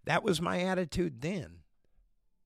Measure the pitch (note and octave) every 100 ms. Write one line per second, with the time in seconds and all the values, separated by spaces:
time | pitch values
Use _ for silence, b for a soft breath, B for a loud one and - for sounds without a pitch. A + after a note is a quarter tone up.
0 | - E3+ A3 D#3 E3+ F3+ F#3 F#3 F3 -
1 | F3 A#2 C#3+ G3 E2+ E2+ - _ _ -
2 | _ _ _ _